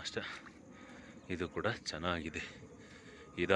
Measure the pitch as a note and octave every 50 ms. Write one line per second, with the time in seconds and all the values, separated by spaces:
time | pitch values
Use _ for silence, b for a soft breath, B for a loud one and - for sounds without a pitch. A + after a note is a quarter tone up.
0 | F2 - - A2+ G2+ - - - - - - - - - B B B B B B
1 | B B B B B - F#2 E2 F2+ D#2+ - E2+ D#2+ G#2 A#2 - - - - D#2
2 | D#2+ F2+ F2 E2+ D#2 D#2+ D#2 E2 - - - - - - - B B B B B
3 | B B B B B B B - F2 F2 F#2+